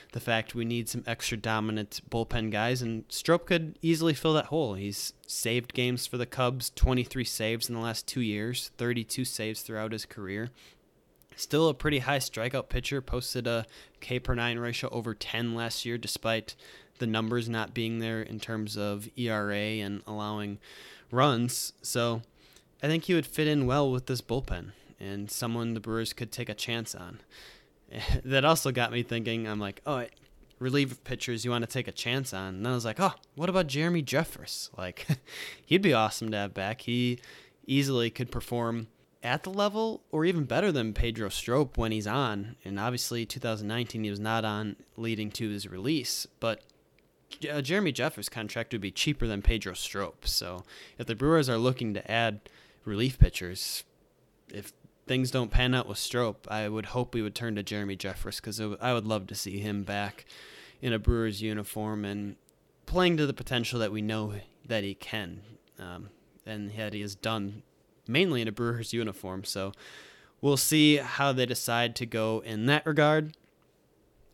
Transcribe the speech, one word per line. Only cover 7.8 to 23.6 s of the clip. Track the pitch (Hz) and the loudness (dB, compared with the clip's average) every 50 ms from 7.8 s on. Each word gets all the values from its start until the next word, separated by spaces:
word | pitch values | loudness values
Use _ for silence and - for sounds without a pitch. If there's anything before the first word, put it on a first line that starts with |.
last | 113 117 113 - - | -2 -2 -4 -4 -6
two | - - 131 | -4 -2 -2
years, | 120 110 104 104 107 117 123 - - - - - | 0 0 0 0 -2 -2 -2 -4 -6 -6 -6 -2
thirty-two | 120 120 120 120 110 - - - 127 | 0 0 0 0 -2 -2 -4 -4 -2
saves | 123 - - 110 107 110 - | -2 -2 -4 -4 -4 -4 -6
throughout | - - 110 107 110 110 | -8 -6 -6 -4 -4 -4
his | 113 107 - | -4 -6 -8
career. | - - 110 101 92 98 104 117 123 - - - - - _ _ _ _ _ _ _ _ _ _ _ - | -10 -10 -10 -8 -6 -4 -4 -4 -6 -8 -12 -20 -20 -20 _ _ _ _ _ _ _ _ _ _ _ -12
Still | - - - - 147 165 160 | -10 -4 0 4 4 6 4
a | 139 | 4
pretty | - - 151 147 135 | 2 0 2 2 2
high | 131 131 143 139 | 2 2 0 0
strikeout | - - - 113 113 127 135 131 - - | 0 -2 -4 -4 -4 -2 -2 -4 -2 -2
pitcher, | - 123 120 - 139 139 | -2 -2 0 -2 -4 -4
posted | 127 - - 123 123 - - 127 117 120 | -2 -2 -4 -4 -2 -2 -4 -2 0 0
a | 117 113 110 - - - - - _ _ | 0 0 -2 -4 -10 -20 -20 -20 _ _
K | - - 123 123 | -8 -4 -4 -2
per | 120 - 127 | 0 0 0
nine | 120 120 120 117 117 | 2 2 0 0 0
ratio | 120 117 113 - - 123 | -2 -4 -4 -4 -4 -4
over | - 117 110 117 110 | -4 -4 -4 -4 -6
ten | - - - - 113 117 117 113 | -6 -6 -4 -2 0 0 0 0
last | 117 117 117 - - - | -2 -2 -2 -4 -4 -4
year, | 120 120 120 | -4 -4 -4
despite | 113 104 - - - 113 113 110 107 - - - - - - - - _ _ - | -4 -6 -6 -2 0 0 0 0 -2 -6 -14 -18 -20 -20 -20 -20 -20 _ _ -4
the | 123 110 | 0 0
numbers | 107 110 113 110 120 120 113 117 | 2 2 2 2 0 0 0 0
not | 117 113 110 110 - | -2 -2 -4 -2 -2
being | 120 113 113 113 113 | -2 -2 -2 -2 -2
there | 113 113 113 110 | -2 -2 -2 -4
in | 110 - 113 107 | -4 -6 -8 -8
terms | - - 113 110 107 104 104 104 | -6 -4 -4 -4 -4 -4 -4 -2
of | 101 104 104 101 104 113 - 127 | -2 -2 -2 -4 -6 -8 -6 -4
E | 120 113 | -2 0
R | 110 107 104 104 | 0 0 0 0
A | 101 101 104 107 110 110 | 0 0 0 0 -2 -2
and | 101 98 101 95 - | -2 -2 -4 -6 -6
allowing | - 107 107 104 104 107 107 104 101 101 104 - - - - - - - - - - | -8 -6 -4 -4 -4 -4 -4 -4 -6 -6 -8 -12 -18 -20 -20 -20 -20 -20 -20 -10 0
runs. | 120 123 139 147 127 117 120 120 123 - - - - _ | 4 6 6 6 6 4 2 2 0 -2 -4 -6 -8 _
So | - - - 123 120 120 117 113 113 - _ _ - - - - _ _ _ _ - | -8 -2 0 2 2 2 0 -2 -4 -10 _ _ -20 -20 -20 -20 _ _ _ _ 0
I | |
think | 147 156 165 160 | 0 0 0 2
he | - 180 | 2 2
would | 165 147 | 2 2
fit | - - - 156 151 | 0 0 2 2 4
in | 151 147 | 4 4